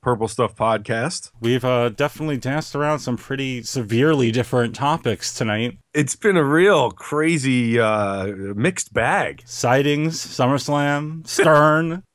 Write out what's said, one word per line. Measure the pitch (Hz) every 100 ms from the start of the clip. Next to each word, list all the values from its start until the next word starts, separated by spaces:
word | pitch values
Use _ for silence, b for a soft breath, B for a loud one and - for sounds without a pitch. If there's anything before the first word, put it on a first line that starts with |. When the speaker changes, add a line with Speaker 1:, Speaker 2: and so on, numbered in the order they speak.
Speaker 1:
Purple | 123 120 110
Stuff | - 113
podcast. | - 110 110 107 113 131 180 - -
Speaker 2:
We've, | 113 127
uh, | 127 123 120
definitely | 104 147 - 156 139
danced | 131 143 151 143
around | 147 151
some | - 120
pretty | - 135 135 127
severely | 113 135 110 113 147 151 120
different | 120 113 127 117 -
topics | 139 160 - 104 -
tonight. | - 113 107 120 - _
Speaker 1:
It's | 151 139 -
been | 220 180
a |
real | 139 156 190 180 120
crazy, | 98 - 147 160 170 135 127 117 117
uh, | 110 107 101 98 98
mixed | 98 98 101 147 185 -
bag. | - 117 190 113 69
Speaker 2:
Sightings, | - - 120 131 143 147 156 160
SummerSlam, | - - 127 139 - 143 143 143 151 160 156
Stern. | - 381 151 151 156 165 175 -